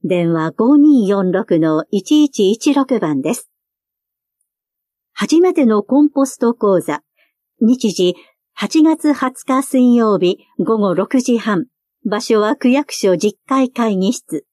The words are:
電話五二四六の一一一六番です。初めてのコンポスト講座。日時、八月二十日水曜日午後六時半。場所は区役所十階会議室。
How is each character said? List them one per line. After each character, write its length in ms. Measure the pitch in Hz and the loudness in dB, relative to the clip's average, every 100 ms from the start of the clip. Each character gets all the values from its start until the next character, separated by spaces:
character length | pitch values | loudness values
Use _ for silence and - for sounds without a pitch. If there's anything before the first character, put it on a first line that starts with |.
電 300 | 160 180 165 | -4 -2 -2
話 180 | 165 160 | -2 -4
五 260 | - 226 294 | -2 2 4
二 300 | 302 277 196 | 6 4 2
四 240 | 202 185 | 0 0
六 280 | 180 226 170 | -2 -2 0
の 260 | 160 156 - | 0 -2 -2
一 320 | 202 - 302 | -6 0 2
一 280 | 294 - 190 | 2 0 -2
一 220 | 226 302 | 0 0
六 260 | 285 262 233 | 0 0 -2
番 220 | 165 143 | -2 -4
で 140 | 156 - | -4 -8
す。 160 | - _ _ _ _ _ _ _ _ _ _ _ _ _ _ _ _ | -10 _ _ _ _ _ _ _ _ _ _ _ _ _ _ _ _
初 260 | - 202 320 | -10 0 2
め 140 | 370 | 2
て 140 | 359 247 | 2 2
の 160 | 214 | 2
コ 180 | - 269 | 0 2
ン 80 | 294 | 2
ポ 160 | - 269 | 0 -4
ス 120 | - | -2
ト 180 | 233 240 | -4 0
講 240 | 208 180 | 0 0
座。 240 | 165 151 _ _ _ _ _ _ | -2 -8 _ _ _ _ _ _
日 320 | 220 254 220 | 0 0 -2
時、 240 | 175 180 175 _ _ _ | -2 -2 -2 _ _ _
八 300 | - 208 320 | -8 -2 2
月 300 | 311 311 302 | 2 2 -2
二 180 | 269 262 | -2 -4
十 140 | 262 - | -8 -4
日 160 | 262 | -4
水 340 | 277 262 247 240 | 0 2 4 4
曜 220 | 220 190 | 2 0
日 220 | 175 208 _ - | 0 -2 _ -8
午 180 | 180 226 | -4 -2
後 160 | 202 | 0
六 260 | 175 196 262 | -2 -2 -2
時 180 | 254 233 | 0 -2
半。 280 | 220 202 - _ _ _ | -2 -4 -6 _ _ _
場 160 | 226 208 | -6 -6
所 220 | - 226 | -2 0
は 140 | 208 285 | 0 0
区 140 | 254 | 0
役 240 | 269 294 | 0 -2
所 220 | - 196 180 | -4 -2 0
十 180 | 208 - _ | -2 -6 _
階 220 | 269 262 | -2 -2
会 260 | 247 226 190 | -2 -4 -2
議 160 | 190 | -2
室。 340 | 247 _ 151 _ | -4 _ -12 _